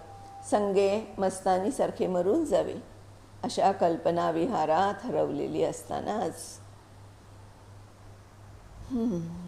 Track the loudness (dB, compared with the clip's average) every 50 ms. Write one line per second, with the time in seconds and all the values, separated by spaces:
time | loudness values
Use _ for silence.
0 | -8 -14 -16 -16 -16 -16 -14 -14 -2 0 2 2 4 4 4 4 6 6 4 2
1 | -2 -6 -4 0 0 0 0 0 2 2 2 4 2 0 0 0 0 0 0 0
2 | 0 0 2 2 4 4 4 2 2 2 2 2 2 0 -4 -8 -10 -14 -18 -20
3 | -20 -20 -20 -20 -20 -20 -12 -8 -6 -4 0 2 4 4 4 4 4 2 2 2
4 | 2 2 2 4 2 2 2 2 0 0 2 0 2 4 4 4 4 2 0 -2
5 | -4 -2 0 0 0 0 0 -2 -4 -2 0 0 0 0 0 -4 -8 -6 -6 -4
6 | -2 -2 -2 -2 -2 -4 -4 -6 -12 -14 -14 -16 -16 -18 -20 -20 -20 -20 -20 -20
7 | -20 -20 -20 -20 -20 -20 -20 -20 -20 -20 -20 -20 -20 -20 -20 -20 -20 -20 -20 -20
8 | -20 -20 -20 -20 -20 -20 -20 -20 -20 -18 -18 -18 -18 -18 -16 -14 -8 -4 -2 0
9 | 2 2 0 0 -2 -4 -6 -10 -10